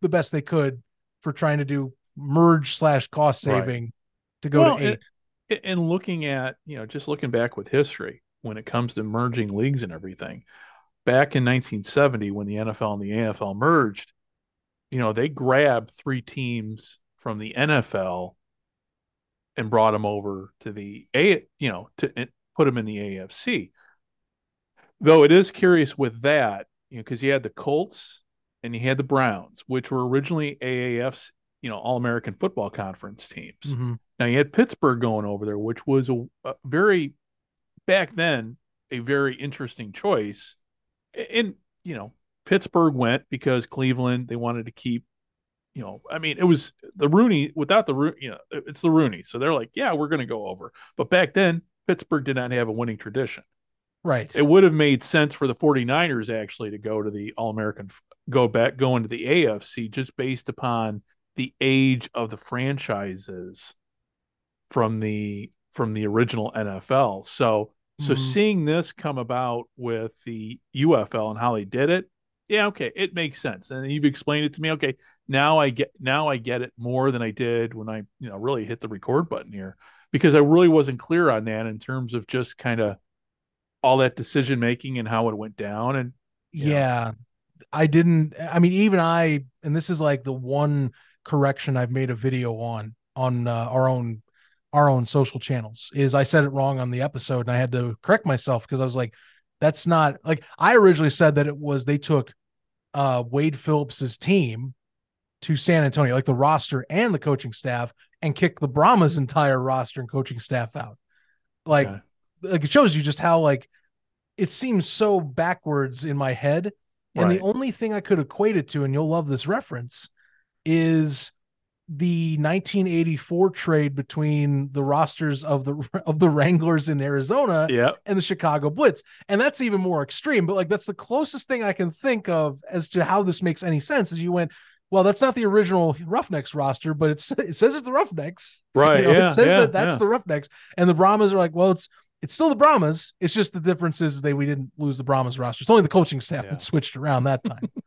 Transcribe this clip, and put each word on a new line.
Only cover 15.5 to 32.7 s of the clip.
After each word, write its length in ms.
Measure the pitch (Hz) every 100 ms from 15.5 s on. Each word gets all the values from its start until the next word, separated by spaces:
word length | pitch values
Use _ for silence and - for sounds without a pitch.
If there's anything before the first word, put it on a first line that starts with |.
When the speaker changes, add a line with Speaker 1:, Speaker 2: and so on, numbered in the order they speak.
| 131 147 120 113
Speaker 2:
three 300 | _ - 131
teams 760 | 117 - 127 117 110 110 - - _ _
from 200 | 120 107
the 160 | 110 120
N 140 | 147
F 260 | 147 113 104
L 400 | 92 90 90 - _ _ _ _ _ _ _ _ _ _ _ -
and 140 | 113
brought 240 | 113 110
'em 120 | 107 104
over 480 | 104 101 98 95 _
to 120 | 113
the 340 | 104 101 104 - 127
A, 300 | 185 175 - _
you 120 | 135
know, 200 | 92 107 -
to, 120 | - 120
and 120 | 127 _ _ -
put 100 | 143
'em 100 | 123
in 80 | 107
the 140 | 104
A 240 | 101 95
F 80 | 92
C. 400 | - - 202 - _ _ _ _ _ _ _ _ _ _ _ _ _
Though 240 | 151 160
it 80 | 147
is 200 | 175 190
curious 460 | - 185 175 143 -
with 240 | 131 113
that, 440 | 139 151 120 101 - _ _
you 80 | 120
know, 60 |
'cause 180 | 110 120
you 100 | 135
had 120 | 139
the 60 | 113
Colts 680 | - - 147 185 - - - _ _ _ _
and 120 | 120
you 80 | 117
had 160 | 127 135
the 60 |
Browns, 600 | 131 139 127 98 90 _ -
which 220 | 127 123
were 180 | 131 123
originally 500 | 135 139 165 147 143
A 380 | 127 127 123 120
A 80 | 127
F's, 240 | 131 - _ _ _
you 80 | 127
know, 80 | 104
All-American 560 | 117 127 123 117 113
Football 360 | 95 - 156
Conference 580 | 101